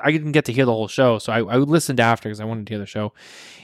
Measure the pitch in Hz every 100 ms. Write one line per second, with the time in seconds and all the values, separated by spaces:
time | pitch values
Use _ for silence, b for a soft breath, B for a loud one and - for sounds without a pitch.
0 | 143 156 151 151 - 120 127 110 107 -
1 | 127 110 - 113 101 123 143 165 - 123
2 | 117 113 151 107 110 113 104 104 98 110
3 | 104 B B B B B